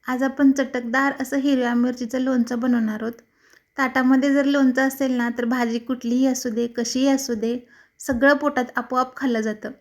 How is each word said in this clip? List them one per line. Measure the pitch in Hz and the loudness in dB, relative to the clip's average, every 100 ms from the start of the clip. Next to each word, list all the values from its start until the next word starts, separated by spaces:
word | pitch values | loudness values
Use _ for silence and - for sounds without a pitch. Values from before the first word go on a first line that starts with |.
| - | -6
आज | 254 | -2
आपण | 269 269 277 | -2 4 4
चटकदार | 277 269 254 240 262 277 277 | 4 -2 -4 -2 -2 -2 -4
असं | 262 285 | -4 -2
हिरव्या | 277 262 240 | 0 0 0
मिरचीचं | 240 247 247 240 254 | 0 0 -2 -6 -2
लोणचं | 262 254 233 240 | 0 0 0 -2
बनवणार | 247 240 220 214 | 0 0 0 -4
आहोत. | 226 233 _ _ _ _ _ - | -8 -10 _ _ _ _ _ -4
ताटामध्ये | 262 262 254 262 285 | -2 2 4 4 4
जर | 277 | 2
लोणचं | 277 285 262 254 | 4 4 4 4
असेल | 269 269 269 | 0 0 -2
ना, | 247 240 240 | 0 -2 -2
तर | 233 | -2
भाजी | 247 233 233 | 0 0 -2
कुठलीही | 233 254 233 247 262 | -4 -6 -2 2 2
असू | 254 247 | 0 -4
दे, | 220 240 | -4 -4
कशीही | 233 233 254 277 | -4 -4 0 2
असू | 269 262 | 2 -2
दे, | 226 226 247 - _ _ _ | -4 -4 -4 -10 _ _ _
सगळं | - 240 269 285 | -6 2 4 4
पोटात | 285 285 247 - | 2 -2 -4 -6
आपोआप | 240 254 254 - | -2 -2 -2 -2
खाल्लं | 262 226 | -2 0
जातं. | 220 214 214 262 | -2 -6 -12 -16